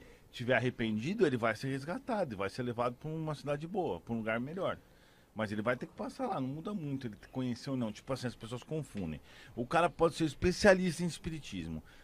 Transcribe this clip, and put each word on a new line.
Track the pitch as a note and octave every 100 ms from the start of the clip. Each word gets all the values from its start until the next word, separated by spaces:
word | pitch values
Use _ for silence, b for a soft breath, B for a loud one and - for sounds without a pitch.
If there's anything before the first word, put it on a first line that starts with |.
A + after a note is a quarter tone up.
| b b b
tiver | - A#2+ B2
arrependido, | B2+ B2 A2+ G#2+ B2 G#3+ E3+
ele | B2
vai | A#2 G#2+
ser | C3+
resgatado, | C3+ C#3 A#3+ - A3 E3
e | G2
vai | G2
ser | -
levado | B2 A2+ A#2+
pra | B2 D#3
uma | D#3+ D#3 D3+
cidade | C#3 D3 D#3+
boa, | G3 D#3 F2
pra | -
um | A#2
lugar | A2 A2+
melhor. | C3 F3+ D#3 F2+ - b b b b
Mas | - G#2+
ele | G#2+
vai | A2 B2+
ter | E3
que |
passar | - G#3+ - C4
lá, | E3
não | C3
muda | D3 F3
muito | G#3 D3 C3+ B2+
ele | G#2 -
conhecer | C3 B2+ A#2 -
ou | C3
não. | A#2
Tipo | G#2 -
assim, | C3 B2+
as |
pessoas | - A2 A#2+
confundem. | - D#3 C#3+ G#2 E2+ D2+ b b b
O | -
cara | B2 E3 E3+
pode | - E3 -
ser |
especialista | D#3+ - F3+ F3+ G#3+ F#3+ F#3 D3
em | F3
espiritismo, | - - D#3+ - G2 D#2+ D#2+ b b